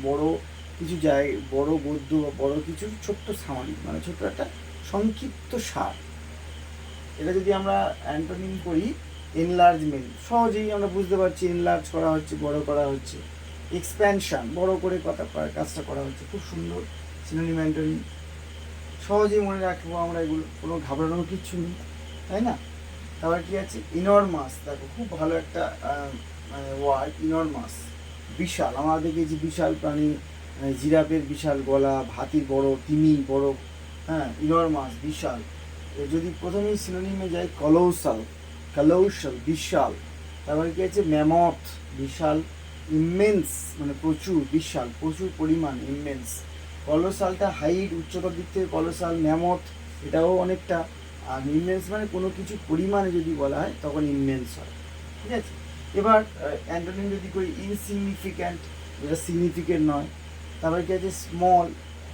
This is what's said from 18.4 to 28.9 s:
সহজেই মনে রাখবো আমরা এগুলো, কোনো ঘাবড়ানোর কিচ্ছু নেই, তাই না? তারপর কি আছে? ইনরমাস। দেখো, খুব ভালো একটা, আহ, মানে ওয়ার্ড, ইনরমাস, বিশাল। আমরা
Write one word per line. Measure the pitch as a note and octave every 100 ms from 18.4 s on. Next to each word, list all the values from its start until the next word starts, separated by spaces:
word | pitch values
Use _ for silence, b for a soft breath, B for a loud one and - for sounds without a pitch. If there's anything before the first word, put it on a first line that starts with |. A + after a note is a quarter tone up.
| - - - - - - -
সহজেই | G#3 G#3 G#3
মনে | G3+ G3
রাখবো | F#3+ F3+ E3 E3+
আমরা | E3+ E3+
এগুলো, | D#3+ D#3 D#3 -
কোনো | D#3 E3 C3
ঘাবড়ানোর | C#3 D#3+ F3 D#3
কিচ্ছু | F#3+ - F3+
নেই, | E3+ F3+ - - - - -
তাই | F#3+
না? | A#3+ - - - - - - -
তারপর | D#3+ F3 E3+
কি | F#3+
আছে? | G3 A2+ G#2 D#3+
ইনরমাস। | F#3+ G3+ G3 D#3+ - - -
দেখো, | C#3 - -
খুব | A3+ E3
ভালো | D#3 E3
একটা, | D#3 E3 E3+ -
আহ, | - C#3+ C#3+ C3+ - - -
মানে | C#3 C#3 C3+
ওয়ার্ড, | C#3 C3+ D3 -
ইনরমাস, | D#3 D#3+ D#3+ C3+ - - - - - - - -
বিশাল। | F3 - - -
আমরা | D3+